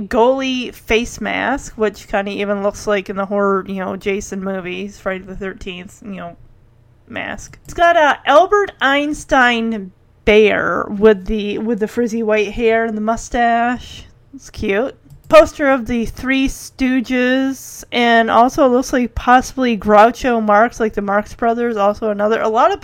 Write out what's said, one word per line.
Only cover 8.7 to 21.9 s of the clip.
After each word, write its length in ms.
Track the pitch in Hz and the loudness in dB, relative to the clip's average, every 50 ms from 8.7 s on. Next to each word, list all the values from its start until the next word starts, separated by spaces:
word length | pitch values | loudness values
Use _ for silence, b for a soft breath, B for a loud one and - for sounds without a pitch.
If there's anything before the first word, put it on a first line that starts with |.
| - - | -4 -4
Einstein 1120 | 240 262 277 285 294 294 302 - - - 311 269 254 247 240 233 226 226 226 214 190 185 - _ _ _ _ _ _ | -2 0 0 0 -2 -4 -6 -8 -4 0 2 2 4 4 2 0 -2 -4 -6 -6 -8 -12 -16 _ _ _ _ _ _
bear 640 | - 208 214 220 202 196 175 160 165 175 - - - | 4 4 6 6 4 4 0 0 -2 -2 -4 -4 -4
with 380 | 214 196 202 220 214 185 185 | -4 2 4 4 4 4 0
the, 320 | 196 220 214 202 208 202 - | -4 -4 -4 -4 -4 -4 -4
with 200 | 220 214 240 196 | -4 -4 -2 -2
the 80 | 214 208 | -4 -4
frizzy 340 | - - 240 233 202 233 226 | -2 -2 -2 -2 -2 -4 -2
white 300 | 208 214 214 208 196 202 | 0 0 0 0 -2 -4
hair 340 | 220 240 220 226 226 226 | -2 0 2 2 2 0
and 100 | 226 220 | -2 -4
the 60 | 214 214 | -4 -2
mustache. 1040 | 220 233 226 - - - 254 240 233 233 233 233 240 247 233 - - - - - - - _ _ _ - | -2 -2 -4 -4 -6 -2 0 2 2 2 2 0 0 -2 -4 -8 -14 -18 -20 -20 -20 -20 _ _ _ -20
It's 140 | 269 - - | -20 -20 -18
cute. 480 | - - - 208 196 202 254 277 - - _ - - - _ - | -12 -8 -4 -2 -2 -2 -2 -4 -6 -12 _ -20 -20 -20 _ 4
Poster 400 | - 311 320 294 - - 302 277 | 6 6 6 6 2 -2 0 2
of 160 | 269 269 226 | 2 0 0
the 220 | 214 247 233 226 | -2 -4 -4 -4
Three 420 | - - - - 247 254 269 269 269 | -4 -6 -8 -4 -2 0 0 0 -2
Stooges, 1400 | - - - - - - 269 254 254 262 233 - 262 254 247 247 254 262 269 269 269 - - - - - - - - | -4 -6 -12 -18 -6 -2 0 0 0 0 0 0 0 0 2 2 2 2 0 -2 -4 -6 -10 -16 -18 -20 -16 -6 -2
and 380 | 240 240 240 233 233 226 220 | 0 2 4 6 4 4 4
also 340 | - 214 233 262 - - 302 | 6 4 4 4 4 2 4
it 60 | 254 | 4
looks 240 | 247 240 262 - - | 4 2 0 0 0
like 200 | 262 247 226 - | -2 -2 -2 -4
possibly 640 | - - - 247 254 254 - - - 262 247 233 | -4 2 4 4 4 4 0 -4 -2 0 0 0
Groucho 640 | 202 165 208 214 - 214 233 240 - - 269 240 226 220 | 0 2 4 6 8 8 6 4 2 -2 0 0 0 2
Marx, 380 | 214 208 202 220 240 - - | 4 4 4 4 2 0 -2
like 140 | 233 220 214 | -4 -4 -2
the 80 | - 202 | -4 -4
Marx 320 | 202 196 208 208 - - | -2 -2 -2 -2 -4 -6
Brothers, 420 | - - 233 233 240 240 240 233 | -4 -2 -2 0 0 -2 -4 -2
also 320 | 214 196 202 | 0 0 0